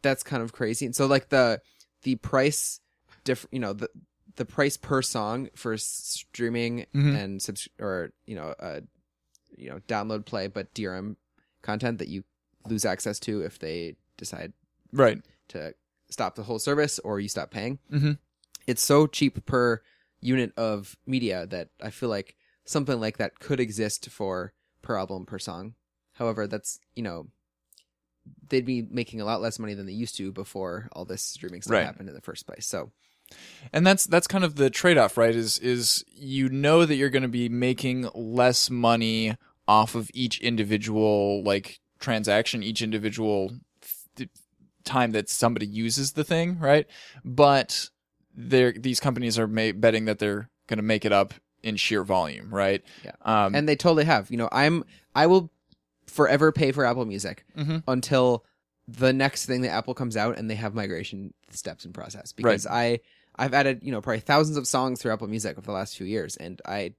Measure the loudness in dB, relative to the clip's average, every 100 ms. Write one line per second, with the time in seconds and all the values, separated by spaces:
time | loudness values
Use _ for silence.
0 | 0 -2 -4 -6 -6 -4 -4 -2 -4 0
1 | 4 2 4 4 4 2 _ _ _ _
2 | -4 -4 0 2 2 0 -6 -8 _ _
3 | _ _ -4 -4 -4 -6 -6 -6 -10 -12
4 | _ _ _ -10 -8 0 -2 -2 -4 -2
5 | -2 -4 -4 -4 -8 -10 -6 -6 -6 -10
6 | -8 -10 -10 -6 -4 -2 -2 -4 -4 0
7 | 2 2 -4 -8 -8 -10 -14 _ -6 -6
8 | -8 _ -14 -12 -10 -12 -12 -12 -14 _
9 | _ _ _ _ _ -20 -16 -16 -6 -6
10 | -4 -8 -6 -6 -6 -8 -10 -8 -8 -6
11 | -10 -14 _ _ _ _ -8 -4 -4 -4
12 | -8 -10 -14 _ _ _ -8 -2 -2 -2
13 | -6 -6 -6 -6 -6 -8 -10 -8 -10 -14
14 | _ -16 -14 -12 -14 -18 _ _ _ 4
15 | 4 4 _ _ _ -14 -12 -16 _ _
16 | _ -6 -6 -6 -8 -6 -2 0 0 -2
17 | -6 -6 -6 -8 -8 -8 -8 -10 _ 0
18 | 0 0 _ _ _ -12 -4 -2 4 6
19 | 6 2 0 -2 -2 0 2 0 _ _
20 | _ _ -2 0 0 -2 -4 -4 -8 -18
21 | -6 -2 -2 -4 -6 -10 -12 _ -14 -8
22 | -4 -4 -8 _ _ _ -4 -4 0 -2
23 | -2 -4 -6 _ -6 -2 -2 -2 -4 -4
24 | -12 -8 -6 -6 -8 _ _ _ -6 -4
25 | -4 -8 -10 -12 -12 -12 -14 -18 _ _
26 | _ _ -4 -2 -4 -6 -10 -14 _ -10
27 | -8 -8 -14 _ _ _ _ _ _ _
28 | _ _ -20 -20 -2 -2 0 -4 -4 -6
29 | -6 -6 -4 -2 -4 -6 -10 -10 -10 -8
30 | -8 -8 -10 -8 -12 -8 -8 -8 -12 -14
31 | -12 -8 -8 -10 -12 -12 0 0 0 -6
32 | -16 -16 -16 -16 -16 -12 -8 -8 -10 _
33 | _ _ _ -20 -20 -20 -6 2 4 4
34 | 4 2 4 0 0 2 2 4 6 6
35 | 6 6 4 4 0 -2 0 0 2 0
36 | -2 -16 -6 0 0 2 6 6 6 4
37 | 2 2 0 0 -2 0 0 0 -2 -2
38 | -4 -8 -4 4 6 6 0 2 4 4
39 | 2 0 0 -4 _ _ 4 6 6 0
40 | -6 -4 -4 0 -2 0 0 0 0 2
41 | 4 4 2 0 2 0 -2 -20 _ _
42 | -4 -2 4 4 2 -4 -4 -4 -2 -2
43 | -2 -2 0 0 -2 -8 _ _ -16 -16
44 | -16 -14 -14 _ _ _ _ _ -2 2
45 | 2 2 -2 0 2 0 -4 -4 -2 -2
46 | -2 -4 -2 -2 -2 0 4 4 4 -12
47 | -20 -16 -8 6 6 6 2 -6 -8 _
48 | _ _ _ -16 2 6 6 2 -2 0
49 | -2 -2 -2 0 0 0 0 4 4 4
50 | 0 0 0 -2 -6 _ -6 -2 2 2
51 | 4 4 4 -2 _ _ -6 -2 0 0
52 | 2 0 0 -6 -8 0 0 0 -4 -20
53 | -20 -8 2 4 4 2 2 4 4 4
54 | 4 2 2 -4 0 2 2 2 -4 -18
55 | _ 4 8 6 4 _ _ _ _ _
56 | -12 2 4 6 6 4 2 4 2 2
57 | -2 -4 -6 -8 _ -6 -4 -2 0 -2
58 | 2 4 4 2 _ _ _ _ -18 0
59 | 2 4 0 0 -4 -2 0 -2 -4 -6
60 | -4 0 -2 -2 -6 -4 -4 -4 -6 -6
61 | -8 -12 -14 -18 _ -14 -12 -14 -14 -14
62 | -14 -16 -16 2 4 4 2 0 2 0
63 | _ _ _ -4 2 4 2 0 -4 -6
64 | -4 -4 4 4 4 0 0 0 0 -2
65 | -2 -4 -4 -4 -6 -8 -8 -6 -6 -8
66 | -6 -4 -6 -10 -12 -12 -8 -6 -6